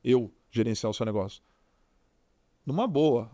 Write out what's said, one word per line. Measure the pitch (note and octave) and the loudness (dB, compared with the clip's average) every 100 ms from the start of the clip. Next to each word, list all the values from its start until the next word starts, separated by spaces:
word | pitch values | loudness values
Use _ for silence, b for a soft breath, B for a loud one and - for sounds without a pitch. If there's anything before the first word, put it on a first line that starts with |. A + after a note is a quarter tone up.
eu | A#2 B2+ A2 - _ | 2 2 2 -10 _
gerenciar | A#2 A2 A2 A2 | -2 -2 -2 -4
o | |
seu | G#2 A2 | -4 -4
negócio." | G#2 F#2+ - _ _ _ _ _ _ _ _ _ _ _ _ | -4 -6 -10 _ _ _ _ _ _ _ _ _ _ _ _
Numa | - D3+ A#3+ | -6 -4 0
boa, | C#3+ D#3 A#2 A2+ | 2 4 2 -2